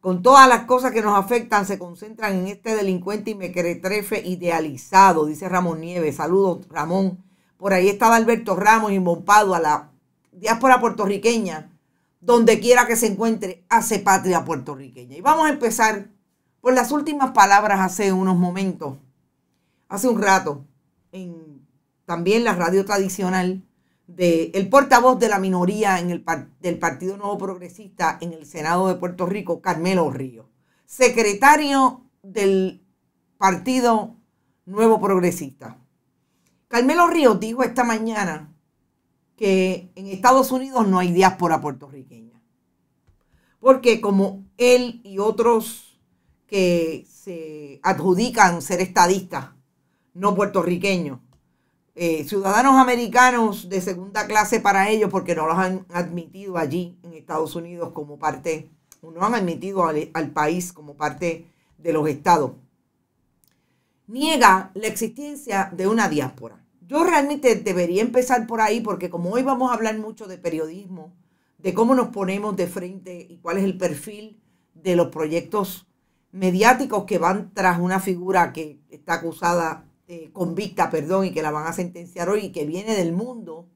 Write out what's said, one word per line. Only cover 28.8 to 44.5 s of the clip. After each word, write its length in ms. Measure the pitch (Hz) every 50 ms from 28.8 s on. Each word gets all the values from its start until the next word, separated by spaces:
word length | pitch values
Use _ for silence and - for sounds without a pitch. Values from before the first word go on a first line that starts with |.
| 190
de 80 | 190 180
Puerto 320 | 175 180 175 175 - 185
Rico, 340 | 175 196 208 190 - 170 165
Carmelo 500 | - 190 170 156 170 185 190 180 165 147
Ríos, 360 | 127 131 135 131 117 113 110 _ _ _ _ _ _ _ _
secretario 1160 | _ - - 254 240 226 233 220 208 202 202 269 277 302 302 302 285 277 269 262 254 254 - _ _ _ _
del 640 | _ 196 185 220 202 196 196 190 190 185 - - _ _ _ _ _ _ _ _ _ _ _ _
Partido 760 | 196 190 180 170 - 254 254 262 240 240 226 220 196 - - _ _ _ _ _ _ _ _ _ _
Nuevo 340 | 180 190 208 226 226 220 190
Progresista. 800 | 175 202 190 185 175 175 - - 147 135 131 _ 131 113 - _ _ _ _ _ _ _ _ _ _ _ _ _ _ _ _ _ _ _
Carmelo 400 | - 240 247 262 302 339 349 339
Ríos 320 | 349 339 294 240 208 180
dijo 240 | 214 220 226 254 254
esta 180 | 226 233 -
mañana 720 | - 233 226 220 226 226 220 208 202 175 160 156 151 - - _ _ _ _ _ _ _ _ _ _ _ _ _ _ _ _
que 540 | _ 226 196 190 190 185 185 185 175 - - _
en 100 | - 196
Estados 460 | 196 190 185 185 247 254 269 262 -
Unidos 340 | 254 254 262 269 262 247 220
no 140 | 196 190 180
hay 120 | 180 180
diáspora 480 | 175 175 190 185 185 - 180 170 160 156
puertorriqueña, 800 | - 147 135 127 147 139 143 139 131 _ - 113 113 113 120 _ _ _ _ _ _ _ _ _ _ _ _ _ _ _ _ _ _ _ _ _ _ _ _ _
porque 420 | - 254 262 262 254 247 220 -
como 440 | - 208 196 196 196 196 190 - - _